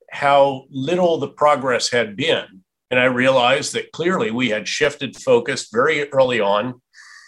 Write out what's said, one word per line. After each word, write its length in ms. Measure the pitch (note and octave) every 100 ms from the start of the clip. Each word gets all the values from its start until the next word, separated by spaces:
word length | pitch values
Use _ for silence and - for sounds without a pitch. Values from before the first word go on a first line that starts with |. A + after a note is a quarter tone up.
| _
how 540 | - C#3+ C#3+ C#3 C3 -
little 480 | C#3 C3+ F3+ F3+ D#3+
the 120 | C#3
progress 600 | - D3+ C#3+ C3 A#2 -
had 280 | A#2+ G#2+ G2+
been. 460 | D#3+ A2+ - F#2 _ _ _
And 100 | B2+
I 60 | B2+
realized 680 | B2 C3 C3 A#2+ C#3+ C3
that 200 | A#2 -
clearly 360 | - F3 F#3 A2
we 200 | A#2 B2+
had 180 | G#2+ G2
shifted 480 | - D3 - C3 -
focus 540 | - A#2+ A#2 B2 -
very 400 | A2 D3 D3 C#3+
early 300 | C3+ B2+ A#2
on. 400 | G2+ G#2 B2 B2 _ - - -